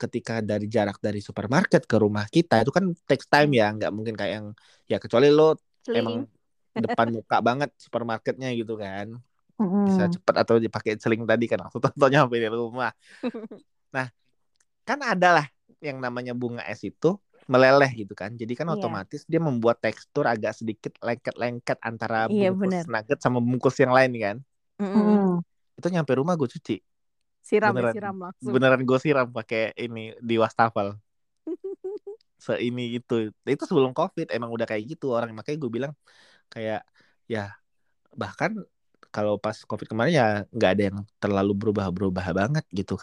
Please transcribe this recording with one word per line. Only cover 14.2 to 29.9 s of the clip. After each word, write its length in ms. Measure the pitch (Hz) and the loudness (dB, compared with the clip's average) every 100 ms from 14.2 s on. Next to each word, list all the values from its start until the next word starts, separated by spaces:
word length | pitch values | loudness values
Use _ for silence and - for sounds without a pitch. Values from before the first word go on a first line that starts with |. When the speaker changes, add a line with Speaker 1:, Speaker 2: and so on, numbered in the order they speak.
| _ _ _ _ _ _ - | _ _ _ _ _ _ -6
Speaker 1:
kan 120 | 277 254 | -4 -2
ada 160 | 190 180 165 | 4 6 6
lah 100 | 147 _ _ _ 151 | 2 _ _ _ -10
yang 100 | 131 127 | -6 -6
namanya 280 | 123 123 123 | -6 -8 -6
bunga 220 | 123 120 87 | -6 -6 -10
es 100 | 107 98 | -8 -10
itu 180 | - 156 202 _ _ - | -2 -2 -2 _ _ 2
meleleh 400 | 127 131 139 135 117 | 6 8 8 6 0
gitu 120 | 98 - | -10 -10
kan. 100 | 98 117 | -10 -8
Jadi 120 | 113 120 | -8 -6
kan 80 | 165 | -6
Speaker 2:
Iya. 80 | 165 | -4
Speaker 1:
otomatis 460 | 190 107 95 147 - | -4 -6 -10 -14 -4
dia 100 | 160 165 | -2 0
membuat 280 | 123 113 117 | 0 2 2
tekstur 420 | 113 - - 143 139 | -2 -4 -6 -2 0
agak 200 | 117 104 110 | 0 -4 -6
sedikit 340 | 113 110 - - 110 | -8 -8 -10 -8 -6
lengket-lengket 720 | 120 - - 120 120 - 131 113 | -6 -6 -6 -6 -6 -6 -6 -6
antara 280 | 113 110 113 113 | -8 -4 -2 0
Speaker 2:
Iya, 160 | 208 190 | 2 0
Speaker 1:
bungkus 120 | 185 | 0
Speaker 2:
bener. 260 | 190 185 165 | -2 -2 -4
Speaker 1:
nugget 280 | 113 107 143 131 | -6 -2 0 0
sama 140 | 123 | 0
bungkus 320 | 120 127 135 - | 0 2 0 2
yang 100 | 131 127 | 4 4
lain 160 | 131 120 101 | 4 0 -4
kan. 120 | 113 - _ _ - | -6 -12 _ _ -8
Speaker 2:
Mm-mm. 440 | 202 208 208 208 190 | 0 2 4 4 2
Speaker 3:
Mm. 140 | 175 170 _ _ - | 0 -4 _ _ -8
Speaker 1:
Itu 80 | 175 | -2
nyampe 200 | 180 147 127 | -2 0 0
rumah 160 | 151 175 | 0 0
gue 100 | 127 160 | -2 -6
cuci. 180 | - 107 _ _ _ _ _ _ - | -6 -6 _ _ _ _ _ _ -2
Speaker 2:
Siram 280 | 214 208 196 | 2 2 2
ya, 60 | - | 0
Speaker 1:
Beneran, 60 | |
Speaker 2:
siram 240 | 214 202 190 | -2 -6 -10
langsung. 320 | 180 - 127 123 | -12 -10 -2 4
Speaker 1:
beneran 260 | 131 127 127 | 4 4 4
gue 100 | 131 | 2
siram 240 | 156 139 120 123 | 2 0 0 -4
pakai 240 | 107 113 110 - | -4 -2 -2 -4
ini 160 | 120 | -10